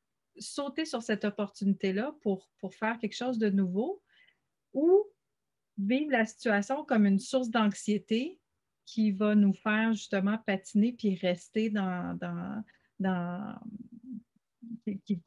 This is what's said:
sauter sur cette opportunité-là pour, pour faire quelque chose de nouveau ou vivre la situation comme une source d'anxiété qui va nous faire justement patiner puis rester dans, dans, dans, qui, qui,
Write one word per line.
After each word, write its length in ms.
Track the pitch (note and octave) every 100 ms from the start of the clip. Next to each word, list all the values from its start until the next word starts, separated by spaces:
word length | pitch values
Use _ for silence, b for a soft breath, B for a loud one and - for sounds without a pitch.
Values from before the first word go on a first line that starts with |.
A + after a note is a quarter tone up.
| _ _ _ -
sauter 480 | - - C#4 C#4+ D#4
sur 180 | A#3
cette 220 | A3+ G3+ G#3
opportunité-là 920 | G#3 G3+ - G3+ F#3+ G3 F#3+ C4+ D4+
pour, 280 | G#3 F#3+ - _
pour 160 | F#3+ -
faire 220 | A3 A#3
quelque 180 | G#3 -
chose 220 | B3 A#3
de 100 | G#3+
nouveau 520 | G3 F#3 F#3+ D4 G4+ b b b b _ _ _
ou 320 | C4 E4 G4 G#4 _ _ _ _ _ _ -
vivre 340 | G3 C4 D4+
la 140 | A#3+ A3
situation 580 | - A#3 G3+ G3+ C#4
comme 220 | D4 A3+ G3+
une 140 | G3
source 300 | - C4 A#3+
d'anxiété 880 | A3+ G#3 - - G#3 - A3+ D#4 F#4+ _ _ _ _ -
qui 260 | A3+ G#3+
va 240 | F#3+ G#3+ G#3
nous 180 | G3+
faire 400 | F#3+ G#3+ G#3+ A3+
justement 440 | G#3+ - G3 G3+ A3
patiner 560 | - F#3+ - G3+ A#3
puis 220 | B3 G#3 F#3
rester 540 | F#3 F3 - A3 A3
dans, 480 | G#3 F#3 F3+ F3 F3
dans, 440 | F3 F3 F#3 G#3+ b b b -
dans, 560 | F#3+ F3+ F3 F3+ G#3 - A3 G#3 - A#3 C4 B3 - _ _ _ A#3 A3
qui, 160 | G#3+ G3
qui, 220 | - F3